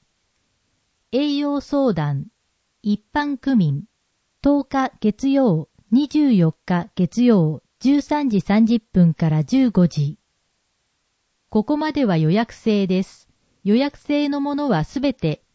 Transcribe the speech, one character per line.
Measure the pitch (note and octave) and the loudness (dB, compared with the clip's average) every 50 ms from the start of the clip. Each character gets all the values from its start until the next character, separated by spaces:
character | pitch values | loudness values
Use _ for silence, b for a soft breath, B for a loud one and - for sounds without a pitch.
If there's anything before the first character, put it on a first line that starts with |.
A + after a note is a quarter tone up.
| _ _ _ _ _ _ _ _ _ _ _ _ _ _ _ _ _ _ _ _ _ _ | _ _ _ _ _ _ _ _ _ _ _ _ _ _ _ _ _ _ _ _ _ _
栄 | - B3+ D4 D4 C#4+ | -4 -2 -2 -2 -2
養 | C#4+ D4 C#4+ C#4+ C#4+ | -2 -2 -4 -4 -6
相 | - - - C#4 C#4 B3+ F#3+ | -6 -4 -2 0 0 0 0
談。 | D#3+ D3+ D3 C#3+ C#3 D3 G#3 - _ _ _ _ _ _ _ _ _ | -2 -4 -4 -4 -6 -8 -10 -16 _ _ _ _ _ _ _ _ _
一 | - G#3 G#3 G#3 _ _ - | -4 -4 -4 -4 _ _ -6
般 | D4 D4 D4 C#4+ B3 | -6 -4 -4 -6 -6
区 | - C#4 C4+ | -4 0 0
民。 | A3+ F3 D3 C#3 C#3+ - - _ _ _ _ _ _ _ _ _ _ | 2 2 0 -2 -4 -8 -12 _ _ _ _ _ _ _ _ _ _
十 | - C#4 C#4+ C#4+ C4+ | 0 0 0 0 -2
日 | - - C4+ C4+ A#3+ - _ | -4 -4 -4 -4 -4 -6 _
月 | - G#3+ G3+ - - C#4 | -4 -4 -2 -2 -2 0
曜、 | C4+ C#4 C4+ A#3 E3 D#3 D#3 - _ _ _ _ | 0 2 2 2 0 0 -4 -8 _ _ _ _
二 | A3 B3+ D4 C4 | 0 0 0 0
十 | - D4+ D4+ C#4 A#3+ | 0 0 2 2 4
四 | F#3 E3+ D#3+ - _ _ | 4 2 2 0 _ _
日 | - F3+ F3 E3 A3 _ | -4 -4 -4 -4 -6 _
月 | - F#3 D#3+ - A3+ | -4 -4 -2 0 0
曜、 | B3 B3 A3+ G3 E3 D#3 D#3 - - _ _ _ | 2 4 4 4 2 0 -2 -6 -12 _ _ _
十 | - B3+ C#4+ C#4+ | 0 0 0 0
三 | C4+ - D4+ D4 D4 C4+ | 0 -2 -4 -2 -2 -2
時 | G#3+ G3 | -2 -2
三 | - - G3+ G#3+ A#3 | 0 0 2 2 2
十 | G#3+ A#3 A#3 | 2 2 -2
分 | - _ - F#3+ F3 E3+ D#3 | -2 _ 2 4 4 4 2
か | - E3+ D#3+ | 0 -2 0
ら | D#3 D#3 D3+ | 0 0 0
十 | - - C4+ C4 B3 | 0 0 2 2 2
五 | F#3+ F#3+ F3+ E3+ | 2 2 2 2
時。 | - - C#3+ C#3+ - - _ _ _ _ _ _ _ _ _ _ _ _ _ _ _ _ _ _ _ _ _ _ _ _ _ _ | 0 -2 -4 -4 -6 -10 _ _ _ _ _ _ _ _ _ _ _ _ _ _ _ _ _ _ _ _ _ _ _ _ _ _
こ | - G#3+ G#3+ | -4 -4 -2
こ | - D4+ D4 | -2 -2 -2
ま | D#4 D#4 | -2 -4
で | D4+ D4 C#4 | -2 -2 0
は | G#3 F3+ D#3+ | 0 2 2
予 | D#3+ D#3 | 2 2
約 | F3 G#3+ A#3 - - | 0 0 -2 -4 -8
制 | - - A3+ G#3 G#3 G3 F3 | -6 -4 -2 0 0 0 0
で | F#3 F3+ F#3+ | -2 -2 -4
す。 | - - _ _ _ _ _ _ _ _ _ - | -6 -10 _ _ _ _ _ _ _ _ _ -2
予 | F#3+ G#3 | 0 0
約 | A#3+ C#4 C#4+ - - | 0 0 -2 -4 -8
制 | _ - D4 D4 D4 C#4+ | _ -4 -2 -2 0 -2
の | C#4+ C#4+ | -2 -4
も | C#4 C#4+ C#4+ | -4 -4 -4
の | C#4+ D4 C#4+ | -4 -2 -2
は | G#3+ D#3 D#3 | 0 -2 -2
す | - - C4+ | -4 -6 -4
べ | B3+ - B3+ | -4 -4 -4
て | - - D#3+ D3 - _ _ | -2 -4 -4 -4 -6 _ _